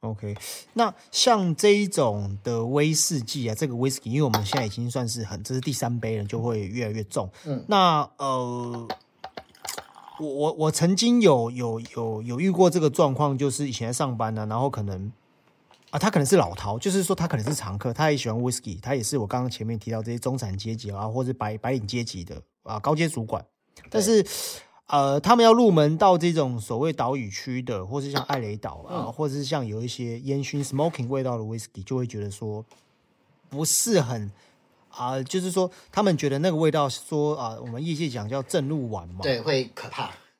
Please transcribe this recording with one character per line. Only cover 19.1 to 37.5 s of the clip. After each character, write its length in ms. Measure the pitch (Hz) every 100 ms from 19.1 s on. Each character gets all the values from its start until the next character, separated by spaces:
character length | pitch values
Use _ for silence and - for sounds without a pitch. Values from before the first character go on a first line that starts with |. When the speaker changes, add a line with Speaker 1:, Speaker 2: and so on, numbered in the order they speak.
| 143
Speaker 1:
我 100 | 104
刚 140 | 123
刚 100 | 127
前 160 | - 110
面 100 | 117
提 140 | 110
到 100 | 110
这 120 | 110
些 40 | 120
中 200 | 123 131
产 200 | 107 98
阶 160 | 107
级 160 | 113 107
啊， 140 | 98 107
或 200 | 120 127
是 80 |
白-， 240 | 127 107 107
白 140 | 117
领 140 | 131 104
阶 160 | 120 117
级 180 | 92
的， 180 | 85 - - _
啊， 160 | - 113
高 160 | 120 156
阶 140 | 165
主 160 | 151 110
管。 200 | 110 - _ _ -
Speaker 2:
对。 80 | -
Speaker 1:
但 120 | 220
是， 240 | 196 226 196 - - - - _ _
呃， 320 | 147 139 139
他 160 | 180 240
们 100 | 226
要 80 |
入 160 | 226 240
门 260 | 170 151 156
到 180 | 202 180
这 160 | 170
种 260 | 165 135 123
所 200 | 107 117
谓 120 | 156
岛 240 | 156 123 139
屿 140 | 110
区 320 | 98 - 127
的， 240 | 123 110 92
或 160 | 135
是 80 | 139
像 140 | 139
艾 160 | 131 143
雷 180 | 110 104
岛 260 | 117 - -
啊， 180 | - -
Speaker 2:
嗯。 80 |
Speaker 1:
或 160 | 120 151
者 60 | 139
是 100 | 135
像 200 | 151 117
有 160 | 107
一 60 | 120
些 320 | - 120 117
烟 220 | 135 139
熏 200 | 131 147
smoking 440 | 139 135 156 165 120
味 160 | 135
道 140 | 127 120
的 60 |
whisky， 400 | 107 113 - -
就 120 | 98 131
会 120 | 123
觉 120 | 107
得 100 | 104
说 360 | 98 110 107 110 _ _ _ _ _ _ _ _
不 140 | 139
是 380 | 156 - - 202
很， 300 | 123 123 104 98 _ _ _ _ _
啊， 320 | - 123 131
就 180 | 131 185
是 120 | 185
说 180 | 180 185 - -
他 100 | -
们 160 | 202 160
觉 100 | 147
得 120 | 139
那 100 | 170
个 80 | 156
味 140 | 160
道 180 | 156 143
说， 480 | - - 156 147 151
啊， 180 | 120